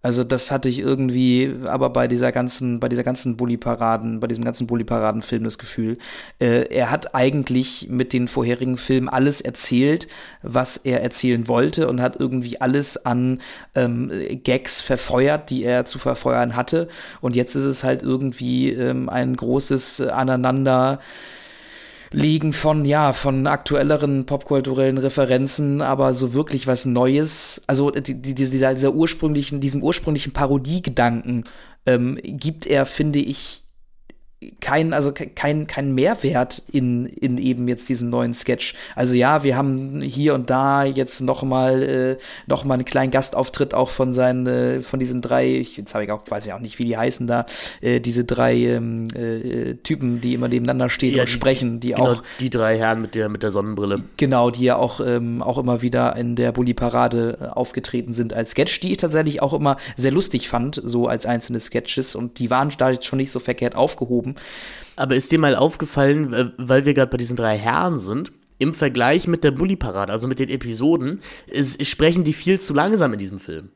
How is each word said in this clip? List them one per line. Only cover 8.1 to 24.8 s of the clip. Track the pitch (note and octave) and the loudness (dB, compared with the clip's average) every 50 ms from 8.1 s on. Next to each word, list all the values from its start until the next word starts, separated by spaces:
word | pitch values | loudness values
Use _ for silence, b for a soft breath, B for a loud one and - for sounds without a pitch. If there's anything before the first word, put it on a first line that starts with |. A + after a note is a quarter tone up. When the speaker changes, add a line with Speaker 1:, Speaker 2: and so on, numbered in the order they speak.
| - | 0
Speaker 1:
den | B2 B2 A#2+ | -2 0 0
vorherigen | - C3+ B2 A#2 B2 B2 C3 B2+ B2+ B2 | 0 0 0 0 0 0 0 -4 -2 -4
Filmen | - - C3 C3 B2+ C3 | 0 2 2 2 2 2
alles | - C3 C3 C#3+ C#3+ - | 2 4 4 4 2 0
erzählt, | - - A#2+ - - - B2+ B2 C3 C#3+ D#3 - - B B B B B B B | -4 -4 -4 -4 -2 2 2 4 4 4 2 0 -2 B B B B B B B
was | - - A#2 B2+ B2+ - - - | -12 -2 -2 0 0 0 -4 -4
er | - C3+ B2 A#2+ A2+ | -2 -2 0 0 0
erzählen | B2 - - - B2+ A#2+ A#2 A#2 A#2+ | -2 -2 0 2 2 2 2 0 0
wollte | A#2+ A#2+ B2+ D3+ D3+ E3 D#3 B2+ | 2 2 2 2 2 0 0 0
und | B2+ B2 | 0 0
hat | B2 B2+ - - | 0 -2 0 -2
irgendwie | C#3 B2+ B2+ B2+ A#2+ A#2+ A#2+ - | -4 -2 -2 -2 -4 -4 -6 -2
alles | - B2+ C3 C#3+ C#3+ - - - - | 0 2 2 2 0 -2 -6 -4 -2
an, | B2 A#2+ B2 B2 B2+ C3 B2+ B B B B B B _ | -2 0 2 2 0 0 -2 B B B B B B _
ähm, | C3+ B2+ A#2+ A#2+ A#2 B2 - - F#2+ C#2+ - - B2 | 0 0 0 0 -2 -4 -4 -6 -6 -6 -6 -8 -4
Gags | - - B2+ C3 - - - - | 0 0 0 0 0 -2 -4 -2
verfeuert, | - - C3 B2 - - - B2 C3 C#3 D3+ D3+ D3+ - | 0 0 -2 -2 0 0 2 4 4 4 2 0 -2 -4
die | C3 B2+ - | -6 -2 0
er | A#2+ B2 B2 A#2+ | 2 2 2 0
zu | - - B2+ | -2 -6 -4
verfeuern | - C3 B2+ - - B2+ B2 A#2+ A#2+ A#2+ A#2 | -2 -2 -2 0 0 0 2 2 2 0 0
hatte. | A#2+ B2 - - E3 E3+ E3 B B B B B B | -4 -2 0 0 0 0 -2 B B B B B B
Und | - B2+ A#2+ | -4 -2 0
jetzt | B2 B2 A#2+ - | 0 0 0 -2
ist | C#3 C3+ | -2 0
es | C#3 C3+ - - | 0 0 0 0
halt | C3 C3 C3 | 0 0 0
irgendwie, | C3 C3 C3 C3 C#3 C3+ B2 - B2 B2 B2+ B2+ C3 C3+ | 0 -2 -2 0 0 -4 -6 -6 -4 -2 0 0 0 0
ähm, | - B2 B2+ B2+ B2+ C3 B2+ B2+ | 0 0 -2 -2 -2 -2 -4 -2
ein | - B2 B2+ B2+ B2+ | -2 -2 0 0 -2
großes | B2 - A#2 B2 C#3 C#3 - C#3 C3 - - - - | -2 -2 0 0 0 2 0 0 0 0 -2 -2 -2
Aneinander | C3 B2+ - B2+ C3 C3 C3 B2 B2+ B2+ B2+ C3+ C3+ C3+ C3 B2+ B2+ C3 C#3 C#3 B B B B B B B B B B B B B B B B B B B B B B | -2 -2 0 0 0 0 0 2 2 2 2 2 4 4 4 4 4 2 0 -2 B B B B B B B B B B B B B B B B B B B B B B
Liegen | - D3 C#3+ D#3 D#3 D#3+ D3+ D#3 D3+ | -2 2 2 4 4 2 2 0 -2
von, | - - D3+ D#3 D#3 D3 | 2 2 2 2 4 4
ja, | C#3 C#3+ D3+ D3+ C#3 B2+ | 2 4 4 4 4 2
von | - - C#3 C3+ C3+ C3 | 2 0 0 0 2 2
aktuelleren | C#3+ D3 C#3 - - D3 C#3 C#3 C#3+ D#3 D3 D3 C#3+ C#3 C3+ C3 | 2 0 0 0 0 0 2 4 2 2 2 2 2 0 0 0
popkulturellen | - C#3+ C3+ - - D3 C#3 C3 C3+ C3 C3 | -2 -4 -4 0 2 0 2 2 0 2 2